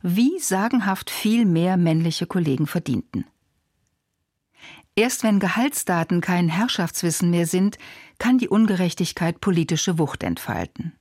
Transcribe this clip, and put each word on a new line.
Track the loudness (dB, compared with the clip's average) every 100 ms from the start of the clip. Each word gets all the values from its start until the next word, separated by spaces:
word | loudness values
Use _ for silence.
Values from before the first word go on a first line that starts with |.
wie | 0 2 2 0
sagenhaft | -2 -2 0 0 0 -4 -6
viel | -4 0 2
mehr | 4 4 2 2
männliche | 2 2 0 -4 -4
Kollegen | -2 0 0 -2
verdienten. | -2 -2 -4 -4 -8 -8 _ _ _ _ _ _ _ _ _ _ _ _ _ -20 -20 _ 0
Erst | 0 2
wenn | 2 2
Gehaltsdaten | 2 0 0 -2 -2 -2 0 -2
kein | 0 0 2
Herrschaftswissen | 0 -2 -2 -4 -2 -4 0 2
mehr | 2 0
sind, | 0 0 -2 -20 -20 -20 _
kann | 2 2
die | 2
Ungerechtigkeit | 2 4 2 0 0 -4 -2 -4 -2
politische | 0 0 0 -2 0 0
Wucht | -2 -2
entfalten. | -6 -6 -6 -6 -6 -8 -12 _